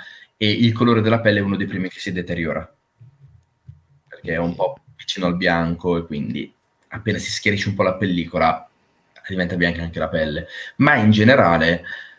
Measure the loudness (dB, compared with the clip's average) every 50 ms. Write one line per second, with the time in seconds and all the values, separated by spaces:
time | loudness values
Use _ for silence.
0 | -14 -18 -20 -20 -20 _ _ -2 0 0 2 4 2 2 2 2 2 2 4 4
1 | 4 2 2 2 2 2 2 2 2 0 0 -2 -2 -4 -4 -6 -6 -6 -8 -8
2 | -8 -6 -6 -6 -4 -4 -4 -4 -4 -4 -4 -6 -8 -10 _ _ _ _ _ _
3 | -20 -20 _ _ -20 -20 _ _ _ _ _ _ _ -20 -20 _ _ _ _ _
4 | _ -20 -20 -12 -6 -4 -2 -2 -2 -2 -2 -2 -2 -2 -4 -6 _ _ -20 -16
5 | -10 -8 -6 -2 -2 -2 0 0 0 2 2 2 0 0 -2 -2 -2 -2 -2 -2
6 | -2 -4 -6 -6 -6 -4 -6 -6 -8 -10 _ _ _ _ _ _ _ -14 -12 -6
7 | -4 -4 -2 -2 -4 -6 -6 -2 -2 0 0 0 -2 -2 0 0 0 0 0 0
8 | -2 0 0 -2 -2 -2 -2 0 2 2 0 0 -6 -16 _ _ _ _ _ _
9 | _ _ _ -16 -10 -8 -4 -4 -2 -2 0 0 0 0 0 -2 -6 -6 -4 -4
10 | -4 -2 -2 -2 -2 -2 -4 -6 -8 -10 -14 -14 -14 -8 0 2 4 4 4 4
11 | 6 6 6 6 6 6 6 6 6 4 4 4 2 2 0 -2 -4 -12 -14 -14
12 | -16 -20 -20